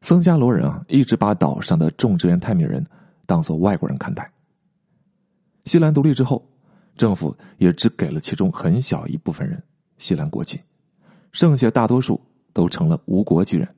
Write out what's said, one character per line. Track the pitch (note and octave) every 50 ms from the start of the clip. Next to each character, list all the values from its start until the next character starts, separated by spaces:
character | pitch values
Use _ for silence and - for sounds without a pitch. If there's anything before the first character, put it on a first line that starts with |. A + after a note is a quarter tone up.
僧 | _ - E3 F3+
伽 | E3+ F3+ E3+
罗 | D#3 B2+ B2
人 | A#2+ F2 D2 C#2+
啊， | C#2 - - _
一 | - C3+ C3+
直 | - A2+
把 | - - G#2 G#2
岛 | F2+ - D2+ C2+ -
上 | - - - D#2+
的 | E2 D#2+
种 | - - - A#2+ G2+ E2+
植 | - F2+
园 | E2+ F2
泰 | - - A2
米 | B2+ E3
尔 | -
人 | - - D#3 - _ _ _ _ _ _ _
当 | _ - E2
作 | D#2+ - D#2+ D#2
外 | F2 G#2 G2+
国 | F2 - -
人 | - -
看 | - - -
待。 | - - - _ _ _ _ _ _ _ _ _ _ _ _ _ _ _ _ _ _ _ _ _ _ _ _ _ _ _
西 | - - F3
兰 | D#3+ D#3 D#3
独 | C#3+
立 | C#3 D#3 C#3
之 | A#2+ C3+
后， | B2+ C#3 A#2 _ _ _ _ _ _ _ _ _ _ _
政 | _ - A2+ G2
府 | F2 - D2+ - _ - - _ _
也 | F#2+ F2+ E2+
只 | - - A#2
给 | - _ - D#2
了 | C#2+ D#2
其 | - - -
中 | - G2+ F#2+
很 | E2 - - F2 E2 A2+
小 | C3+ - - D#2+ - -
一 | - D#2+
部 | _ - D#2+
分 | - -
人 | - F2 F#2 - _ _ _ _ _ _ _
西 | - - F#2
兰 | D2+ D2 D2
国 | - - -
籍， | - - - _ _ _ _ _ _ _ _ _ _ _ _ _ _ _
剩 | - - E3+ D3 C3
下 | B2+ A2+
大 | A2+ C3 A2+
多 | A2 A#2+ B2+
数 | B2+ - G2 - _ _ _ _ _ _ _
都 | - E2+ F2
成 | - - E2+ D#2+
了 | E2 D#2+ _
无 | - F#2 F#2
国 | G#2 - - D#2+ F#2
籍 | - - E2
人。 | F#2 - -